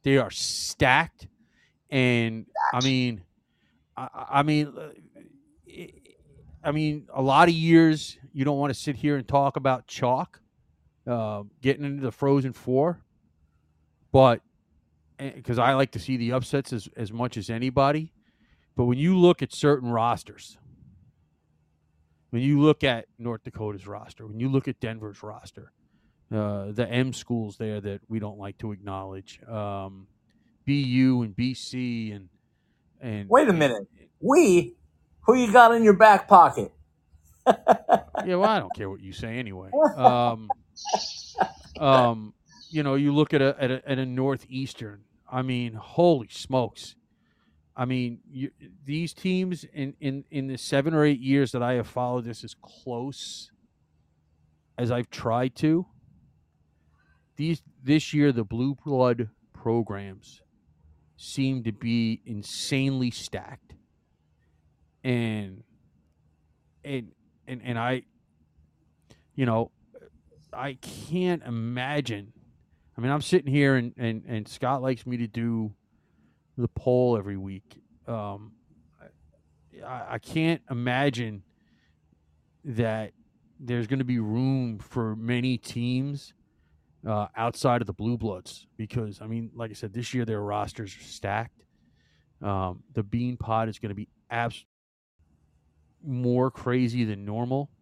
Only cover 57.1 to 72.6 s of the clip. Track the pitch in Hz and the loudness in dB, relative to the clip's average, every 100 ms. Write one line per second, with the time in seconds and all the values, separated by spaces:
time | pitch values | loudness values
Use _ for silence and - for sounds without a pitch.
57.1 | _ _ - 160 160 - _ 131 151 - | _ _ -6 -4 -4 -6 _ 2 2 2
58.1 | 147 147 120 101 113 135 135 151 135 127 | 2 2 2 -2 -2 -4 -4 -4 2 2
59.1 | 120 110 _ _ - 117 117 107 101 98 | 2 -4 _ _ -8 -2 0 -2 -8 -10
60.1 | 98 - - _ _ _ _ _ _ _ | -16 -20 -20 _ _ _ _ _ _ _
61.1 | _ - - 135 131 113 101 117 117 113 | _ -10 -2 -2 -2 -4 -6 -2 0 0
62.1 | 110 - 107 - - - 135 135 131 127 | -4 -8 -12 -10 -10 -4 -2 0 0 -4
63.1 | - - 95 - - _ - _ _ _ | -6 -8 -6 -6 -10 _ -20 _ _ _
64.1 | _ _ _ _ _ _ _ _ _ 127 | _ _ _ _ _ _ _ _ _ -4
65.1 | 120 117 107 98 101 - _ _ _ _ | -2 -2 -4 -8 -16 -20 _ _ _ _
66.1 | _ _ _ _ _ _ _ 143 135 104 | _ _ _ _ _ _ _ -10 -8 -10
67.1 | _ _ _ - 127 117 117 120 127 _ | _ _ _ -16 -12 -6 -4 -2 -4 _
68.1 | _ _ _ _ _ _ _ _ _ _ | _ _ _ _ _ _ _ _ _ _
69.1 | - _ - 123 113 113 _ _ - - | -20 _ -4 0 0 -2 _ _ -20 -20
70.1 | _ _ _ _ - 139 131 - - - | _ _ _ _ -10 -10 -12 -16 -16 -8
71.1 | 180 180 170 123 117 113 123 127 147 120 | -2 -2 -2 -4 -6 -6 -6 -4 -4 -4
72.1 | 104 101 _ _ _ | -8 -12 _ _ _